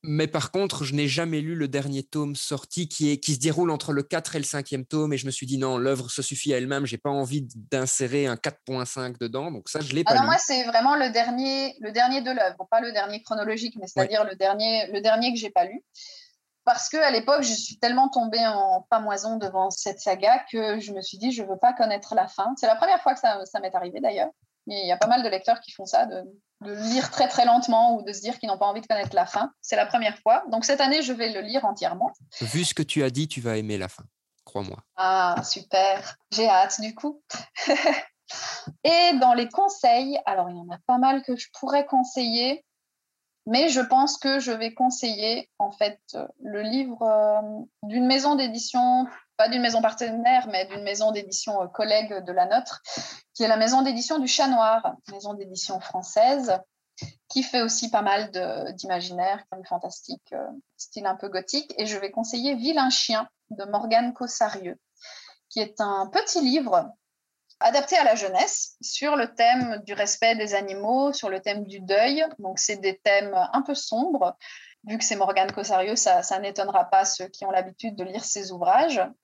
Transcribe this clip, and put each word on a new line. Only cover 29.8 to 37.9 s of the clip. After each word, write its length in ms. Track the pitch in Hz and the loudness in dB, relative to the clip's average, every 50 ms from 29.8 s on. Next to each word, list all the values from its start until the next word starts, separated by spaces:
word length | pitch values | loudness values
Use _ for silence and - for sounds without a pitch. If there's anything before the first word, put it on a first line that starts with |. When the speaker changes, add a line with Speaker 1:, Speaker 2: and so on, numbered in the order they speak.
| 208 | 0
Speaker 2:
première 320 | 202 - 240 226 208 208 - | 2 0 0 0 0 -2 0
fois. 260 | _ 220 226 262 - - | _ 4 4 4 4 0
Donc 160 | 220 226 226 | -4 -2 0
cette 160 | - 285 277 | 0 2 2
année, 220 | 285 269 277 311 302 | 4 2 2 2 0
je 100 | 247 254 | -2 -4
vais 180 | 226 233 226 | -2 -2 -4
le 100 | 220 196 | -4 -6
lire 240 | 196 214 233 269 277 | -8 -4 -4 -2 0
entièrement. 460 | 208 196 - 180 165 175 180 226 262 - _ - _ - - | 0 -2 -2 -4 -4 -2 -2 -4 -4 -4 _ -20 _ -10 -8
Speaker 1:
Vu 220 | 123 110 110 156 180 | -6 -2 -2 -2 -2
ce 100 | 160 - | -2 -2
que 80 | - | -2
tu 220 | 156 147 - 151 143 | -4 -2 0 0 0
as 80 | 131 | 0
dit, 160 | 123 131 156 156 | 0 -2 -4 -4
tu 140 | - - | -4 -6
vas 160 | 117 120 113 110 | -4 -2 -2 -2
aimer 200 | 110 107 104 101 | -2 -4 -4 -4
la 120 | 92 92 | -4 -8
fin, 160 | - - - - _ _ _ _ _ _ _ | -10 -14 -20 -20 _ _ _ _ _ _ _
crois-moi. 340 | - _ 101 101 95 - - _ _ _ | -12 _ -8 -8 -8 -10 -14 _ _ _
Speaker 2:
Ah, 400 | - 190 185 190 190 185 180 175 175 - | -2 0 2 4 4 4 2 2 0 -2
super. 720 | - - 196 - _ - 190 190 196 190 196 196 - - _ _ _ | -4 -6 -6 -6 _ 2 4 4 4 2 0 -2 -10 -16 _ _ _
J'ai 180 | - 214 220 226 | -2 0 4 6
hâte 320 | 196 185 190 196 - - | 6 6 6 4 2 -6
du 140 | 214 220 226 | -8 -8 -10
coup. 260 | - - 294 302 - _ _ - - - - _ - - - | -8 -8 -8 -8 -8 _ _ -14 -14 -14 -14 _ -10 0 0
<laughs> 80 | 277 285 - 330 | 0 2 4 2